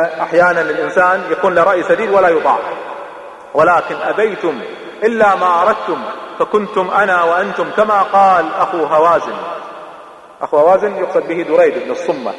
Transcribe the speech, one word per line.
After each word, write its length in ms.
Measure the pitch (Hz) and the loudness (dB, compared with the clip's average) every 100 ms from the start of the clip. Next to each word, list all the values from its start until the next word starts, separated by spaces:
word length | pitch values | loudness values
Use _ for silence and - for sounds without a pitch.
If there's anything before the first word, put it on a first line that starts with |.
| 165 - | 0 -2
أحيانا 400 | - 165 175 170 | -2 2 4 2
الإنسان 640 | 156 151 147 185 180 190 - | 0 -2 -2 2 2 2 -2
يكون 240 | 160 185 | -2 0
له 80 | 175 | 2
رأي 200 | 175 185 | 2 2
سديد 280 | 160 170 214 | 0 0 2
ولا 180 | 196 180 | 2 4
يطاع، 300 | 156 139 113 - - - - - - - - - | 2 2 0 -2 -10 -12 -14 -14 -16 -18 -20 -4
"ولكن 400 | 139 165 170 - | 2 4 4 0
أبيتم 640 | 151 156 160 220 185 175 127 - - - - | -6 -4 -2 -2 -2 -4 -6 -8 -14 -16 -2
إلا 320 | 220 226 208 | -2 2 2
ما 280 | 185 180 170 | 2 2 2
أردتم، 400 | 190 214 - 151 123 - - - | 2 0 -2 -6 -6 -12 -10 -4
فكنتم 520 | 165 214 202 - 185 | 0 0 -2 -4 -2
أنا 320 | 196 202 180 | 0 2 2
وأنتم 480 | 170 170 202 180 160 | 2 0 -2 -4 -4
كما 320 | - 214 202 | 0 2 2
قال 520 | 185 196 196 180 160 160 | 2 4 6 4 2 -2
أخو 260 | 185 175 | -2 0
هوازن". 520 | 151 156 170 160 131 92 85 160 - - - - - - - - | 0 4 4 4 0 -8 -10 -12 -14 -18 -18 -20 -20 -20 -20 -12
أخو 140 | 143 151 | -2 2
هوازن 400 | 160 190 202 190 | 4 4 2 -4
يقصد 320 | 180 175 160 | -2 -2 -2
به 140 | 165 | -4
دريد 420 | 160 165 165 127 | 0 2 2 2
بن 60 | 123 | -6
الصمة 420 | 120 - 147 113 | -6 -8 -8 -10